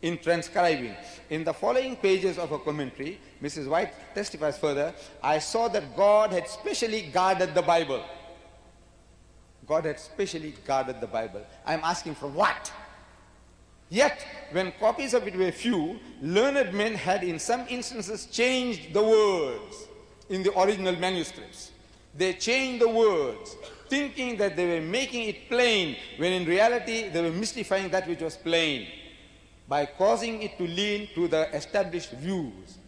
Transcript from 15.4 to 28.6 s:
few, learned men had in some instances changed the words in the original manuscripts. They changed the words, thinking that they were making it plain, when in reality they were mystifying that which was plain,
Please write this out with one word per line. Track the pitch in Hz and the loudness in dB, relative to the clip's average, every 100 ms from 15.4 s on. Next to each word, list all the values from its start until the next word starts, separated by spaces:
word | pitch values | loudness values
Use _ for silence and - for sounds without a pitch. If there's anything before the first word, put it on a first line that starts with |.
| 185 | 0
few, | - - 202 156 220 - - | 0 0 0 0 -4 -12 -10
learned | 143 185 262 277 226 | 0 2 4 2 0
men | 196 214 | 0 -2
had | 208 170 196 | -2 0 0
in | 180 165 | 0 -4
some | - 240 247 | -2 -2 -2
instances | 247 - 254 185 214 - | -8 -8 -8 -8 -8 -8
changed | - 247 254 247 202 156 | 0 2 2 0 -4 -2
the | 180 | 2
words | 220 220 214 185 143 113 - - - - - - - | 6 8 6 4 0 -4 -10 -16 -18 -20 -20 -20 -6
in | 190 | 0
the | 180 170 | 2 4
original | 190 208 185 | 4 4 0
manuscripts. | 175 185 185 156 - 107 - - - - - _ | 0 0 -2 -4 -8 -16 -18 -20 -20 -20 -20 _
They | 143 190 | -2 -2
changed | 180 - 247 262 247 | 0 0 2 0 2
the | 226 | 4
words, | 226 220 175 135 110 110 - - - - | 6 6 4 0 -4 -12 -16 -18 -18 -4
thinking | 269 285 254 247 226 | -2 -2 -4 -6 0
that | 202 | 0
they | 160 175 170 | 2 0 0
were | 156 | 0
making | 214 262 240 | -2 -2 -4
it | 220 196 - | -4 -6 -2
plain, | 240 247 214 170 123 - - | 2 4 4 2 -4 -12 -2
when | 165 | 0
in | 185 | 0
reality | 170 180 220 240 - 226 214 | 2 4 4 4 -2 -4 -2
they | 165 | 0
were | 170 | 0
mystifying | 165 220 - 202 190 196 | -2 -4 -6 -2 0 2
that | 190 175 | -2 0
which | 165 | -4
was | 160 - | -4 -6
plain, | 165 165 | 0 2